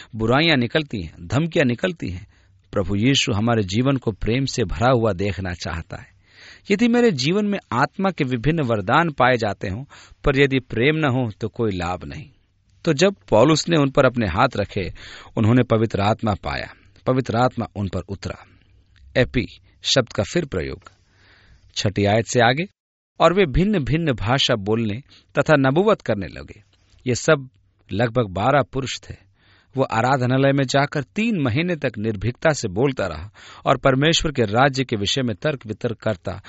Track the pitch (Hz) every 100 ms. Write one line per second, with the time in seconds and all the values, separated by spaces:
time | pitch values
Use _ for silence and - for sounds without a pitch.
0 | - 110 110 131 165 143 117 160 147 110
1 | 80 - 85 127 165 170 131 117 92 87
2 | - 90 98 _ _ _ _ 101 95 101
3 | 120 135 - 101 113 117 95 104 131 135
4 | - 98 104 120 135 - 87 - 123 127
5 | 113 87 101 95 95 87 - 85 - 90
6 | - _ _ - - - - 196 240 240
7 | 240 143 135 196 208 202 - 117 147 -
8 | 190 - 135 127 135 165 127 110 98 139
9 | 170 139 127 123 107 98 101 101 139 -
10 | - - - 135 143 131 - 107 131 156
11 | 143 123 120 - 110 - 113 92 87 90
12 | 73 67 - _ _ _ _ _ - 139
13 | 190 202 - 107 135 156 - 165 139 139
14 | 131 120 104 92 131 - 92 104 85 -
15 | - - - - 107 127 120 110 110 98
16 | 101 113 110 95 78 67 58 - _ -
17 | - 131 123 110 127 123 104 98 98 92
18 | - 98 85 - - _ _ _ _ _
19 | - - - 131 - - _ _ - 139
20 | 117 - 101 175 147 92 69 - - _
21 | _ _ _ _ _ - _ - 107 98
22 | 101 110 110 123 117 135 190 _ _ _
23 | _ _ 165 180 175 143 196 202 127 156
24 | 165 117 101 135 - 117 98 113 113 104
25 | - - _ - 139 151 135 147 208 196
26 | - 107 80 62 76 - _ _ _ _
27 | - 117 - 151 131 _ _ _ _ 95
28 | 120 120 107 90 113 143 127 131 123 -
29 | - - _ _ _ _ _ 131 131 113
30 | 123 139 120 131 139 139 131 139 143 151
31 | 135 - 226 202 135 113 175 165 135 104
32 | 110 104 107 - 165 139 107 90 143 131
33 | 95 78 101 - - - 151 135 139 131
34 | 151 165 165 135 110 107 143 131 127 110
35 | 101 - 123 107 156 139 107 104 120 110
36 | 110 107 - 87